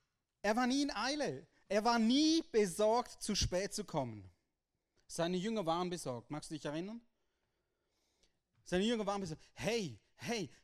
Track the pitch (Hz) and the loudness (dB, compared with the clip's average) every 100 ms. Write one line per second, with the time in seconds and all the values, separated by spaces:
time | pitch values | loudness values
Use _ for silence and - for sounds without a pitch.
0 | _ _ _ _ 202 220 247 269 285 208 | _ _ _ _ 0 2 2 2 0 -2
1 | 240 302 240 131 - _ - 202 214 233 | -2 -2 -2 -4 -10 _ -2 2 4 4
2 | 220 262 311 320 - 226 208 165 214 233 | 6 6 6 4 2 2 2 4 4 4
3 | 240 - - 202 - 180 196 - 196 160 | 0 -6 -4 0 0 0 -2 -6 -4 -4
4 | 127 107 92 _ _ _ _ _ _ _ | -4 -6 -14 _ _ _ _ _ _ _
5 | - - 170 180 196 220 165 165 180 170 | -12 -4 0 0 -2 -2 0 0 0 -4
6 | 139 120 - 147 - 160 151 151 185 233 | -6 -8 -8 -10 -8 -8 -6 -6 -6 -10
7 | - _ _ _ _ _ _ _ _ _ | -16 _ _ _ _ _ _ _ _ _
8 | _ _ _ _ _ _ - 180 208 233 | _ _ _ _ _ _ -4 0 0 0
9 | 196 202 190 156 - - 170 233 180 107 | -2 -4 -4 -10 -14 -8 -4 -2 -4 -8
10 | _ - 135 233 151 - | _ -14 -6 -6 -6 -10